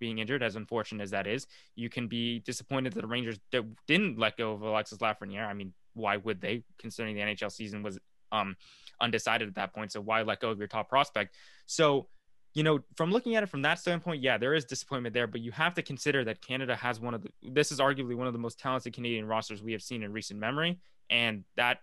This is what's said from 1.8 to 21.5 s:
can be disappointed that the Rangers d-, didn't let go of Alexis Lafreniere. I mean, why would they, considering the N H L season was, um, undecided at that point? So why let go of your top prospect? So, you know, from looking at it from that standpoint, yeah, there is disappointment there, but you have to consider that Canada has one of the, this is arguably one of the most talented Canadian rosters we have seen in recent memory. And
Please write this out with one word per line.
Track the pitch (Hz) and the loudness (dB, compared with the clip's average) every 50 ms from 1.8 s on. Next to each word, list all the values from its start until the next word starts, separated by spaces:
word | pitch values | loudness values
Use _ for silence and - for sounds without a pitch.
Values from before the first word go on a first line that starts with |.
| 117 117 | -8 -6
can | - 127 120 107 | -4 -4 -4 -2
be | 120 117 117 120 120 117 | -2 -2 -2 -2 -2 -4
disappointed | - - 120 - 120 - 139 135 131 127 95 | -4 -6 -8 -8 -6 -4 -2 -2 -2 -2 -4
that | - | -6
the | 113 | -4
Rangers | 110 117 123 120 117 110 98 - - | -4 -4 -2 -2 -4 -6 -8 -6 -2
d-, | - 127 107 110 107 - - | -2 -2 -2 -2 -8 -6 2
didn't | - 151 185 214 185 117 110 | 4 4 6 4 2 2 2
let | 113 107 - - | 2 2 2 2
go | 117 110 | 0 -2
of | 107 101 | -2 -2
Alexis | 107 110 107 107 107 - 110 98 | -2 0 2 0 0 -2 -2 0
Lafreniere. | 120 110 107 - 104 98 98 101 113 | 0 0 0 0 -4 -8 -6 -6 -6
I | 104 | -4
mean, | 101 101 98 95 90 - - - | -6 -6 -8 -10 -12 -16 -20 -16
why | - 117 110 101 101 | -8 -2 0 2 2
would | 104 92 110 104 90 | 2 0 -2 -4 -2
they, | - 101 110 120 - - - - | -2 -2 -2 -4 -6 -10 -16 -16
considering | - 113 - - 117 110 107 | -14 -10 -8 -6 -6 -4 -4
the | 101 | -2
N | 101 107 | -2 -2
H | 107 - | -2 -2
L | 107 101 | -4 -6
season | - - 113 104 104 104 | -6 -6 -8 -8 -6 -6
was, | 104 104 95 95 - _ _ - - - | -6 -6 -8 -10 -12 _ _ -20 -6 -2
um, | - 110 98 98 92 - - - - - - - - - | 0 0 0 0 -4 -10 -14 -20 -20 -20 -20 -14 -2 0
undecided | - 120 110 110 - 123 113 117 113 | 2 2 2 2 2 2 2 2 2
at | 104 95 | -2 -4
that | 107 101 95 | -4 -4 -4
point? | - 107 107 98 | -4 -6 -8 -6
So | - 107 | -6 -6
why | 101 107 110 113 | -2 2 2 2
let | 110 107 101 - | 2 2 0 0
go | - 113 | 0 -2
of | 113 98 | -2 -2
your | 104 | -4
top | 101 - 110 101 - | -4 -4 -4 0 2
prospect? | 127 135 139 - - 107 101 - - - - - - - - | 4 4 4 4 2 -2 -2 -2 -6 -14 -20 -20 -20 -20 -12
So, | - - - 160 147 143 139 - - - - _ _ - - - - | -2 4 6 6 6 6 4 0 -4 -10 -20 _ _ -20 -20 -18 -4
you | - 151 151 | -2 2 4
know, | 156 156 139 - - - | 4 4 2 0 -4 -4
from | - 165 170 | -2 2 2
looking | 196 254 - 240 226 | 2 2 2 2 2
at | 220 208 | 2 2
it | 185 | 0
from | - 139 | 0 0
that | 139 151 170 - | 2 2 2 2
standpoint, | - 180 175 170 - 175 165 143 | 2 0 0 0 0 -4 -2 0
yeah, | 127 131 120 107 | 2 2 2 4
there | 117 131 151 | 4 2 2
is | 160 143 | 2 0
disappointment | - 131 - - - 139 127 123 117 107 | -2 -6 -8 -6 -4 -4 -4 -2 0 2
there, | 123 120 110 | 2 2 0
but | 101 120 | 0 -4
you | 113 117 | -6 -4
have | 104 113 160 175 175 | 0 2 2 2 2
to | 170 | 0
consider | - - 143 127 - 147 143 139 120 | -4 -4 -6 -2 0 2 2 2 2
that | 110 110 - | 0 -2 -6
Canada | - - 127 131 135 123 120 | -6 -6 -4 -2 0 -2 -2
has | 113 123 123 120 110 | 0 0 -2 -2 -2
one | 117 120 117 | -4 -6 -6
of | 110 | -6
the, | 90 - - - | -8 -10 -14 -14
this | - - 131 147 147 - | -12 0 4 4 4 4
is | 151 131 | 4 4
arguably | 139 139 143 135 131 120 120 | 4 4 4 2 0 -2 -2
one | 120 127 | -2 -2
of | 127 | -2
the | 117 117 | -2 -2
most | 117 117 - - | -4 -6 -6 -4
talented | - 135 131 131 - 127 | -2 -2 -2 -2 -2 -6
Canadian | 113 - 120 120 117 110 107 | -8 -6 -4 -2 -2 -2 0
rosters | 107 110 110 110 - 110 101 | 0 0 0 0 -2 -6 -8
we | 107 113 | -6 -6
have | 113 104 | -6 -6
seen | - - 127 117 | -6 -6 -6 -6
in | 107 101 | -6 -6
recent | 104 110 101 - 101 104 | -6 -6 -8 -8 -6 -4
memory. | 107 113 135 147 165 170 175 175 - - - - - - | -2 0 0 2 0 0 0 -4 -8 -18 -20 -10 -2 0
And | 113 120 117 113 110 101 95 - | 2 4 4 2 0 -2 -6 -4